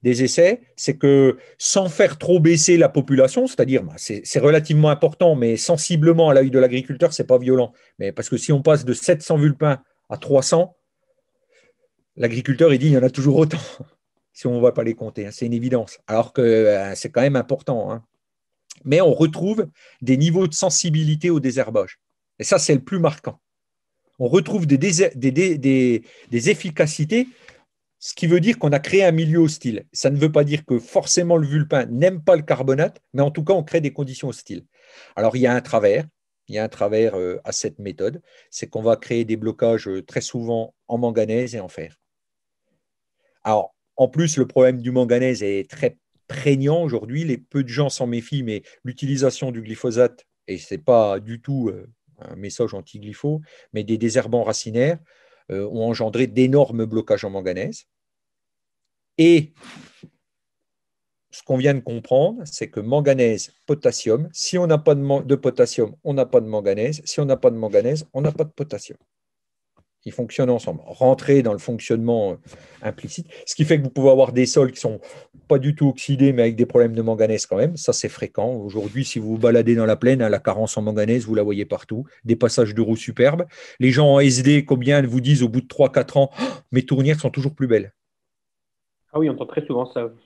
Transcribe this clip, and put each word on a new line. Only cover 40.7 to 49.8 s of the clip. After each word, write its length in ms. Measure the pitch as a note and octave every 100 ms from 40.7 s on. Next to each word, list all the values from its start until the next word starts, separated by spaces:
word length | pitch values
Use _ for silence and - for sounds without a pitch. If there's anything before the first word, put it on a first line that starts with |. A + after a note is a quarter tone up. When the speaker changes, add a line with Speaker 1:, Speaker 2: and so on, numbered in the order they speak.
| _ _
Speaker 1:
en 100 | A#2+
manganèse 580 | A#2+ A2+ A2 A2+ B2 A2+
et 40 |
en 100 | F#2
fer. 300 | - E2 _ _ _ _ _ _ _ _ _ _ _ _ _ _ _
Alors, 320 | - G#2+ F2+ _ _ -
en 140 | B2+
plus, 280 | D#3 E3 D3
le 100 | B2
problème 340 | - B2+ B2+
du 100 | A#2+
manganèse 520 | B2+ A#2+ A#2+ C3 A#2
est 260 | G2+ G2 F#2+
très 280 | - C3+ - _ _ _
prégnant 540 | D3 D3 C3+ C#3 E3
aujourd'hui. 420 | E3 A#2 G#2+ C#3 E3
Les 120 | A#2+
peu 260 | _ C#3
de 60 | B2+
gens 200 | A#2 C#3+
s'en 180 | - B2
méfient, 360 | A#2+ A#2 C#3+
mais 200 | A#2+ G#2 - _
l'utilisation 680 | A#2+ - C3+ C3+ C3+ - C3+
du 100 | A#2
glyphosate, 640 | G#2+ A2